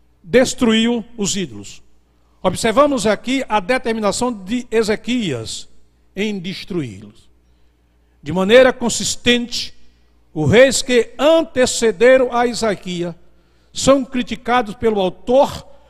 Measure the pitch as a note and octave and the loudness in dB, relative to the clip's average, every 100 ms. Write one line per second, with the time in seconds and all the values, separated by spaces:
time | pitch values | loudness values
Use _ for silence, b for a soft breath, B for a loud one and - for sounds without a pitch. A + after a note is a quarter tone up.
0 | _ _ E3+ A#3 C4 - A#3 A3 A3+ A#3+ | _ _ 0 2 2 0 0 2 0 -2
1 | - A#3 G3 G3+ D#3 G#2 F#2+ - - _ | -6 -8 -6 -4 -8 -10 -18 -20 -20 _
2 | _ _ _ _ F#3 - A3+ A3 D4 C4 | _ _ _ _ -4 -2 0 2 2 2
3 | G#3 G3+ - C4+ B3 G#3+ F3+ B3+ B3 A3+ | 0 -2 -2 -4 -2 -2 0 -2 -2 -2
4 | G3+ - B3 G#3 F#3 B3 - A3+ G#3 G3+ | -2 -2 -4 -6 -6 -6 -4 -2 0 -2
5 | - B3 F#3 A#2+ A2 - - - - _ | -2 -4 -4 -6 -8 -12 -14 -20 -20 _
6 | _ F#3 G#3+ G3+ F3+ E3+ - F3 B2+ G2 | _ -6 -6 -6 -8 -12 -8 -6 -6 -12
7 | G#2 - _ _ _ _ _ _ _ _ | -20 -20 _ _ _ _ _ _ _ _
8 | _ _ D3 F3 F#3+ B3 B3+ B3+ A#3+ - | _ _ -8 -2 4 6 6 2 -4 -4
9 | F#3+ - A#3+ A#3+ A#3+ - - - - _ | -6 -4 0 0 -2 -8 -10 -14 -20 _
10 | _ _ _ D#3 D3+ A3 C4+ - - B3 | _ _ _ -4 2 6 6 4 0 0
11 | A3+ - C#4+ E4 - B3+ B3+ - A3+ F3 | 0 0 2 2 2 0 -2 0 -2 4
12 | A#3+ C4 A#3+ A#3+ B3 A3 A3+ F3 F#3 F3 | 6 6 4 0 -2 -2 -4 -4 -6 -6
13 | E3+ E3 - _ _ _ _ - B3+ C#4 | -6 -10 -20 _ _ _ _ -2 4 4
14 | B3+ B3 - A3+ A3+ B3 G#3+ - A3+ G#3 | 2 -6 -6 -8 -2 0 -2 -2 -2 0
15 | F#3 - - C4 B3 - - b | -2 -4 0 2 2 -2 -16 b